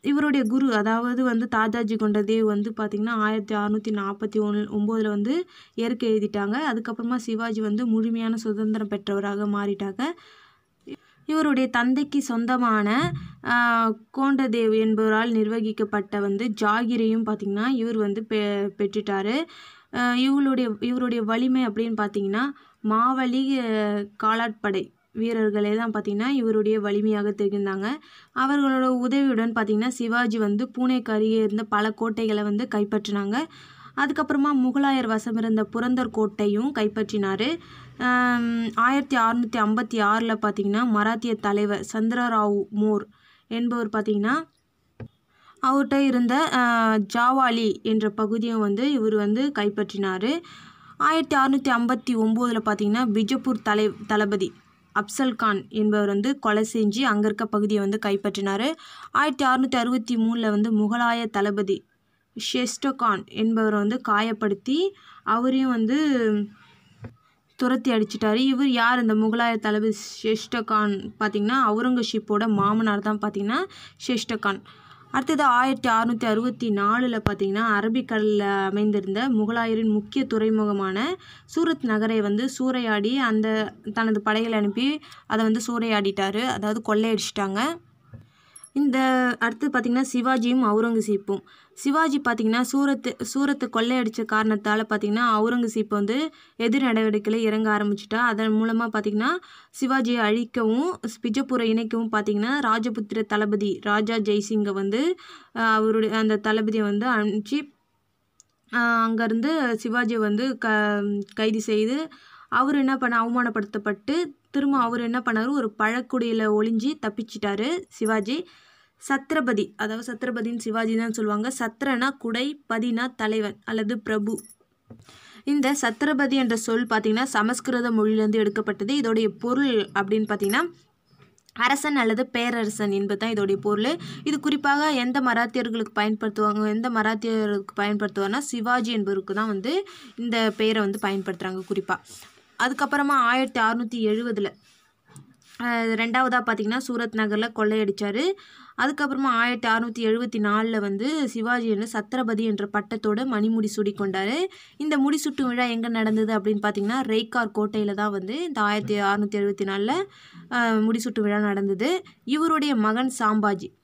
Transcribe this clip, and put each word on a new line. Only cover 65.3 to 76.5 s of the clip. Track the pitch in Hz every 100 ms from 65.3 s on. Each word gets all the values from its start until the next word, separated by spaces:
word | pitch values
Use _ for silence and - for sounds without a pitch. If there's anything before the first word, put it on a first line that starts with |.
| 226 247 269 262 240
வந்து | 220 277 311 262 226 208 208 - - - _ _ - - _ _ _ _
துரத்தி | 247 254 262
அடிச்சிட்டாரு. | 226 208 - 220 214 269
இவர் | 254 277
யார்? | 240 233 247
இந்த | 226
முகலாய | 214 220 226 233 226
தளபதி | 220 208 220 208 -
ஷெஸ்டோ | - 220 220 - 240
கான் | 226 214 208 196 208 -
பார்த்தீங்கன்னா | 214 214 208 262 240
அவுரங்கசீப்போட | 214 254 247 220 220 214 208 226
மாமனார் | 202 202 220 220 202 208
தான் | 214
பார்த்தீங்கன்னா | 214 196 202 262 392 - - _
ஷெஸ்டோ | - 240 - 220
கான். | 202 196 - - - - -
அடுத்தது | - 262 294
ஆயிரத்தி | 285 240 262 262 247
அறுநூத்தி | 226 233 226
அறுபத்தி | 240 214 247